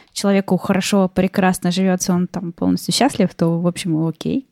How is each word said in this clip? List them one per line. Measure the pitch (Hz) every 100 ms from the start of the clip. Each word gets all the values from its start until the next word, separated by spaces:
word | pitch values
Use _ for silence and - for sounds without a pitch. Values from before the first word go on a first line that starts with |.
| _
человеку | - 202 196 190 180
хорошо, | - 190 - 202 185
прекрасно | - 185 - 185 185 180
живётся, | 175 190 180 -
он | 180 180
там | 175 170
полностью | - 180 180 -
счастлив, | - 277 - 185
то, | - 165 170
в | 175
общем, | 175 180 156 160
окей, | - 156 254 -